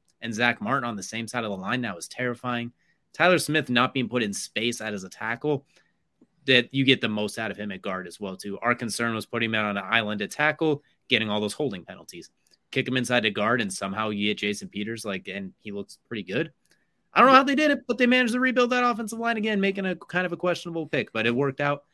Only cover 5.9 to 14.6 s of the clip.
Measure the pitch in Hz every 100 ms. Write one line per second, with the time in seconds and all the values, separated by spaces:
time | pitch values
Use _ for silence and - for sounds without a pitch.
5.9 | _ _ _ _ _ - 127 120 135 135
6.9 | 127 113 107 107 - 110 98 104 95 98
7.9 | 92 90 - 101 92 104 95 120 120 117
8.9 | 101 117 110 - 117 113 110 107 98 95
9.9 | 113 107 107 101 - 151 151 160 147 -
10.9 | _ - 117 110 107 104 - 147 95 85
11.9 | 92 78 87 - _ _ _ _ 135 127
12.9 | 127 117 123 110 104 107 123 104 92 98
13.9 | 98 110 107 104 104 104 104